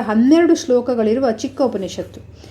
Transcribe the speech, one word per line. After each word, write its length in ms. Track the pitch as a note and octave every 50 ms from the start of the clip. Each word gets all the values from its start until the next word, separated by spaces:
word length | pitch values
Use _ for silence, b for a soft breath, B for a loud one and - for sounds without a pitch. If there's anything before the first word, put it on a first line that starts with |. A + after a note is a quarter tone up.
ಹನ್ನೆರಡು 540 | A3 G#3 G#3+ A3+ A#3+ C4 D#4 E4+ F4 E4 E4
ಶ್ಲೋಕಗಳಿರುವ 760 | E4 - - B3 B3 A#3+ C4 B3 A3+ A3 G#3+ A3 C4 C4+ B3
ಚಿಕ್ಕ 300 | A3 G#3+ - C4 - -
ಉಪನಿಷತ್ತು. 600 | C4+ C4 - G3 F#3+ F3 - - F3 - - - - B B B B B